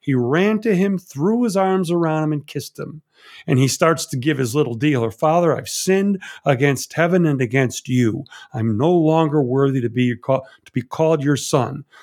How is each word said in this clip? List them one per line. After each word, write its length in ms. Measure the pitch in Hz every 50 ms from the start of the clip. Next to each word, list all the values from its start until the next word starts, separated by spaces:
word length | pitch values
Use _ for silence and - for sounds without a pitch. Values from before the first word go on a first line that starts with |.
He 140 | _ - 135
ran 460 | 127 120 120 139 170 190 208 220 214
to 140 | 214 233 202
him, 220 | 175 190 202 196
threw 460 | 175 - - - 135 151 196 226 240 247
his 120 | 233 175
arms 360 | 196 190 190 190 190 185 160
around 320 | 175 175 170 160 156 156 156
him, 100 | 151 151
and 140 | 147 139
kissed 320 | - - 147 - - - -
him. 240 | 143 - - 156 - _ _ _ - - - - -
And 100 | - -
he 100 | 123 135
starts 380 | 131 - - 180 160 165 160 -
to 120 | - -
give 200 | 127 120 156 151
his 160 | 135 135 117 113
little 220 | 151 147 123 123
deal. 280 | 113 139 151 147 123 117
"Or, 80 | 113
Father, 460 | - - - 156 160 175 175 165 135
I've 100 | - -
sinned 540 | - - - - 185 190 196 196 202 202 185 - - - - -
against 480 | 151 143 120 143 143 139 127 - - -
heaven 320 | - 165 175 180 185 170
and 160 | 156 143 131
against 480 | 131 113 113 135 135 117 - - - -
you. 360 | 127 123 123 110 101 - - - - - - - -
I'm 240 | 120 110 117 107
no 140 | 104 135 170
longer 500 | 180 175 160 156 156 160 160 151 143 156
worthy 400 | 135 120 127 135 139 139 131 135
to 80 | 117 117
be 140 | 107 127 127
your 140 | 123 120
ca-, 260 | 120 - - 135 131 - - - _ -
to 60 | -
be 120 | - 127 120
called 400 | - - - 160 160 165 151 135
your 120 | 143 147
son." 480 | 135 - - - 143 120 110 135 143 139 _ - -